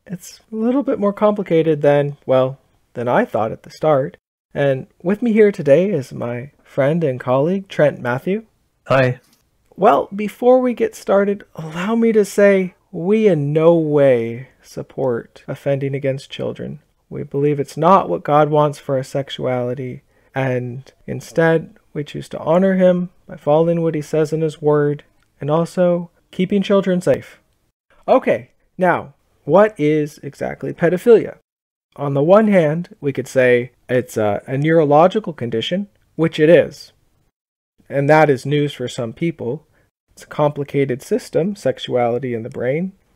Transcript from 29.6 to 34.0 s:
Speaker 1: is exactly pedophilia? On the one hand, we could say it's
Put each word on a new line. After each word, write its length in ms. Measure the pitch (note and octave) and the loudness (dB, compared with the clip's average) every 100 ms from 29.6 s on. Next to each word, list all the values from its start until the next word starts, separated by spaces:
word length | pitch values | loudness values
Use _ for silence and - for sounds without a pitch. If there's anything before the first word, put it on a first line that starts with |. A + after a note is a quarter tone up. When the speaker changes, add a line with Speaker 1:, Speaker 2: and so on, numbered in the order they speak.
| G#3+ G#3+ | 4 2
Speaker 1:
is 400 | D3+ D#3 D3 - | 0 0 -4 -10
exactly 520 | C#3 - C3 - C#3 | -18 -8 -8 -8 -10
pedophilia? 680 | C3+ F3 F3 A#3+ G#3+ C#3 - _ _ _ _ _ - | -2 -2 0 4 4 4 -10 _ _ _ _ _ -8
On 180 | C#3+ | -4
the 100 | C#3 | 0
one 240 | D3+ G3+ A3 | 4 4 6
hand, 480 | G3 D3+ D#3+ F3 - | 2 2 -2 -8 -8
we 100 | C#3+ | -6
could 160 | C#3 - | -6 -2
say 440 | C3 B2+ B2 A#2+ _ - | 2 4 2 0 _ -4
it's 280 | B2 | -4